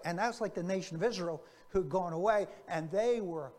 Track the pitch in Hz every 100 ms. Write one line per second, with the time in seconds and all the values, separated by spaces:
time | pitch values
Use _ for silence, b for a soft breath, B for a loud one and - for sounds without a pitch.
0 | 165 175 233 226 208 185 175 190 - 160
1 | 226 190 170 156 B B B 190 156 185
2 | 175 165 202 214 185 B - 170 160 190
3 | 233 240 190 160 135